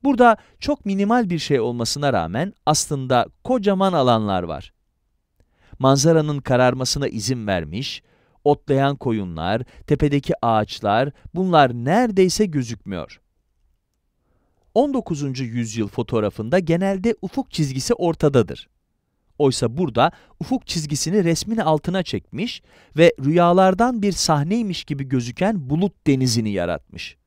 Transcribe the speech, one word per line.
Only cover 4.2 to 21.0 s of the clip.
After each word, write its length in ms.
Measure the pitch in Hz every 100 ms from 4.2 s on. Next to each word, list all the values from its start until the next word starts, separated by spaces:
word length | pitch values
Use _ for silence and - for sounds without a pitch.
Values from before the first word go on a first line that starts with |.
| 104 95
var. 300 | 85 73 - _ _ _ _ _ _ _ _ _ _ -
Manzaranın 600 | 131 139 156 160 151 143
kararmasına 680 | - 127 127 127 127 143 139
izin 380 | 113 104 123 104
vermiş, 560 | 92 76 92 135 - _ _ _ _
otlayan 520 | 147 147 - 135 139 143
koyunlar, 680 | 131 110 95 80 85 113 127 - -
tepedeki 480 | 147 151 143 - -
ağaçlar, 680 | 117 110 107 - 107 107 139 - -
bunlar 400 | 170 185 165 135
neredeyse 720 | 120 120 196 247 190 185 - 214
gözükmüyor. 760 | 147 117 113 - 92 69 - _ _ _ _ _ _ _ _ _ _ _ _ _ _ _
On 200 | 214 285
dokuzuncu 500 | 269 - 151 143 127
yüzyıl 440 | 127 117 113 107 107
fotoğrafında 680 | - 117 117 104 - 110 175
genelde 580 | 165 165 196 196 208 -
ufuk 280 | 190 - -
çizgisi 440 | - 147 131 -
ortadadır. 760 | - 165 160 151 135 101 - - _ _ _ _ _ _ _
Oysa 380 | 143 127 120 123
burada 360 | 170 117 135 - _ _
ufuk 260 | - 254 -
çizgisini 580 | 175 151 147